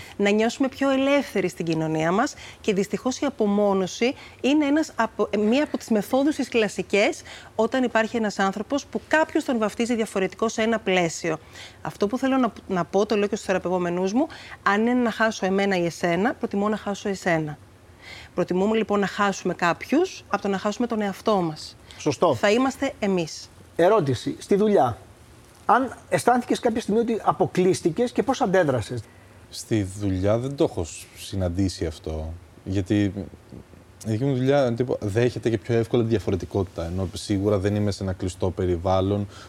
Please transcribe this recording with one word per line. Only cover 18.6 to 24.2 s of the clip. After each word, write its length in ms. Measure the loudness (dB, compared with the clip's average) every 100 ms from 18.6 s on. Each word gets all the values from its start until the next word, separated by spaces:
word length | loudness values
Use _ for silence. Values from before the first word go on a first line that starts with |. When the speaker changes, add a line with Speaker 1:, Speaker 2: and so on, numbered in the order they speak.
| 2 2
Speaker 1:
λοιπόν 240 | 2 0
να 60 | 0
χάσουμε 480 | 0 0 0 -4
κάποιους 720 | 0 0 0 0 0 0 -4 -6
από 140 | -4
το 60 | -2
να 100 | -2
χάσουμε 280 | -4 -2 -2
τον 140 | -2
εαυτό 360 | -4 -2 0 2
μας. 400 | 0 -4 -12 -18 -20 -6
Speaker 2:
Σωστό. 360 | -4 2 2
Speaker 1:
Θα 160 | 4 2
είμαστε 420 | 4 2 0 -6 -2
εμείς. 500 | -2 0 -2 -8 -18 -20 -12 2
Speaker 2:
Ερώτηση, 600 | 4 6 2 -2